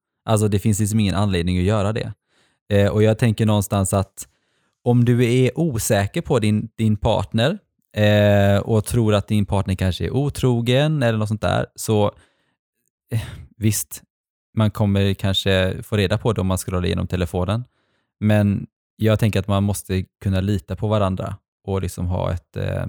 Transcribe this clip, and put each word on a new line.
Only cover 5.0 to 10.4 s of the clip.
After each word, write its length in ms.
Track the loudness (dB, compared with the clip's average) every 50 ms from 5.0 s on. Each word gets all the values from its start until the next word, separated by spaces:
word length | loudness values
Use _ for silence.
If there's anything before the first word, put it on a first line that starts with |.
| 4
du 280 | 4 4 2 2 2 2
är 260 | 2 2 2 0 0
osäker 600 | -2 -2 -2 -2 -2 0 0 0 0 -2 -4 -6
på 180 | -4 0 0 0
din, 300 | 2 2 0 0 -2 -4 _
din 200 | -2 0 0 0
partner, 600 | 2 0 0 0 0 -2 -2 -2 0 0 0 -2 -4 _ _ _ _ _ _ -2
eh, 600 | 2 2 4 4 6 6 6 6 4 4 4 4 2
och 260 | 0 0 0 0 0
tror 280 | 0 0 0 0 2 0
att 120 | 0 0
din 180 | 0 -2 -2 0
partner 300 | 0 -2 -2 -2 -2 -2
kanske 300 | 0 0 -2 -2 -2 -4
är 60 | -4
otrogen 920 | -2 -2 -2 -2 -4 -2